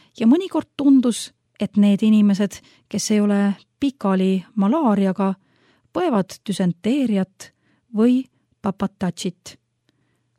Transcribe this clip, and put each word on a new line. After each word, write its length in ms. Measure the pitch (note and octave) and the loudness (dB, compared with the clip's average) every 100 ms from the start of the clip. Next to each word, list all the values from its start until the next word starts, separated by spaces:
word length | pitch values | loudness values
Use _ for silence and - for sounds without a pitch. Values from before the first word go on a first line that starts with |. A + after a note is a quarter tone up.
| _ - | _ -2
ja 80 | A3+ | 2
mõnikord 480 | D#4+ F#4+ D#4+ - - | 2 2 -6 -6 -2
tundus, 540 | C#4+ C4+ B3 - - _ _ - | 2 4 2 -2 -8 _ _ -8
et 180 | G3+ G#3 | -4 2
need 260 | G3+ G3 | 2 4
inimesed, 560 | A3 G#3+ G#3 G3 G3+ - - _ _ | 2 4 4 2 -2 -6 -20 _ _
kes 220 | G3+ - | -8 -2
ei 100 | G#3+ | 0
ole 340 | G#3 G3+ G3+ F#3+ _ _ | 0 0 0 -4 _ _
pikali 640 | C#4+ - G3 F#3+ F#3 F#3+ - G#3+ | -6 -2 -2 0 0 -2 -4 -2
malaariaga, 760 | G3 D#4 B3+ G3+ G3 F#3 F#3+ F#3 _ _ _ _ _ | 0 2 0 2 0 -2 -4 -4 _ _ _ _ _
põevad 440 | E4 F4+ G#3+ - - - | -4 -2 -2 -4 -8 -8
düsenteeriat 1040 | F#3+ F3+ - G#3+ C#4+ B3 G3 F#3 - - _ _ _ _ G#3+ | -4 -4 -4 -4 -2 0 -2 -4 -8 -20 _ _ _ _ 0
või 300 | A#3+ B3+ - _ _ _ | 2 0 -2 _ _ _
papatatšit, 960 | G3 - F#3+ - F3+ - F3+ - - - _ _ _ _ _ _ _ | -8 -6 -8 -6 -8 -6 -10 -10 -16 -20 _ _ _ _ _ _ _